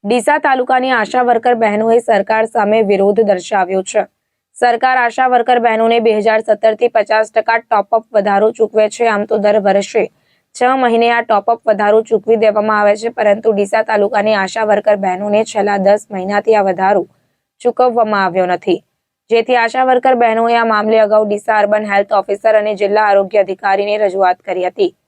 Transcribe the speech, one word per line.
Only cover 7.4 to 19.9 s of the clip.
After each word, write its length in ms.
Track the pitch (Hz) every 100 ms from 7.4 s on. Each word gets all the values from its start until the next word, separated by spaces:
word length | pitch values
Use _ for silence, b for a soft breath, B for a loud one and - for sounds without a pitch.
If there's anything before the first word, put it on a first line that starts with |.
| 214 226
ટોપ 360 | - 214 202
અપ 100 | 226 -
વધારો 380 | 214 202 202 214
ચૂકવે 380 | - 214 214 214
છે. 180 | - 233
આમ 180 | 208
તો 140 | 214 220
દર 200 | 208 208
વર્ષે 500 | 196 196 202 233 - _ _ _ _
છ 80 | -
મહિને 480 | 247 269 247 226 233
આ 100 | 233
ટોપ 300 | 233 208 202
અપ 180 | 233 226
વધારો 340 | 208 208 220
ચૂકવી 340 | 220 220 - 220
દેવામાં 440 | 214 208 214 214
આવે 160 | 208 208
છે, 120 | 226
પરંતુ 440 | 240 208 202 233
ડીસા 300 | 202 196 226
તાલુકાની 520 | 220 214 202 214 208
આશા 300 | 214 190 226
વર્કર 320 | 214 208 208 208
બહેનોને 480 | 190 180 208 208
છેલ્લા 340 | 214 214 202 202
દસ 280 | 190 208 -
મહિનાથી 440 | 196 185 208 214
આ 80 | 214
વધારો 440 | 196 185 190 196 - _ _ _ _ _
ચૂકવવામાં 640 | 247 233 254 233 214 202
આવ્યો 220 | 190 180 180
નથી, 380 | 175 - 175 _ _ _ _ _
જેથી 260 | 226 226 247
આશા 280 | 226 262
વર્કર 300 | 262